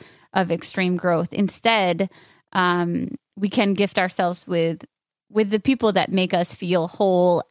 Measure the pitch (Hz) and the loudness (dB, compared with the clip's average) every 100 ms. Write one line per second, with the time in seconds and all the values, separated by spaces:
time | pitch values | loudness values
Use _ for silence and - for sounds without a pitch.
0 | - - _ - 165 170 - - 180 180 | -20 -20 _ -2 -2 -2 -4 -2 -2 0
1 | 180 165 170 - 196 - 226 220 185 170 | 0 0 -2 -2 -4 0 0 2 0 0
2 | 196 - - _ _ 190 180 175 175 175 | -2 -6 -20 _ _ 0 0 0 0 -4
3 | 180 - _ - 196 247 202 196 202 - | -6 -10 _ -6 -2 0 0 2 0 0
4 | 185 - 180 180 - 175 165 160 - _ | -2 -2 -2 -4 -4 -2 -2 -4 -12 _
5 | _ _ _ 208 208 214 262 262 220 190 | _ _ _ -2 0 0 0 2 2 2
6 | - 190 185 180 175 - 175 180 165 - | 0 0 0 0 -2 -6 -2 -2 -2 0
7 | 202 180 180 170 - | 2 4 4 2 2